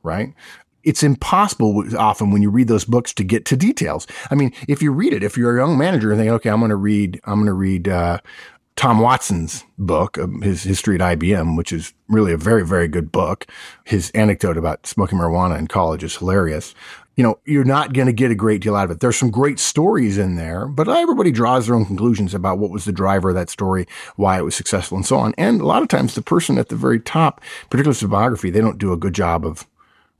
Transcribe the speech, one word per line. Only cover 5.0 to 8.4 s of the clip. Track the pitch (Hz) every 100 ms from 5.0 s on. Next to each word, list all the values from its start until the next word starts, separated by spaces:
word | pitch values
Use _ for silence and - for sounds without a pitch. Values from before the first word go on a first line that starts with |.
| 269
it, | 294
if | 101 -
you're | 120 120
a | 143
young | 139
manager | 170 165 107
and | 104
think, | 110
"Okay, | 113 117
I'm | 107
gonna | 113 104
read, | 101 104 98 87 -
I'm | 104
gonna | 104
read, | 95 95 95 92
uh, | 90 85 85 - -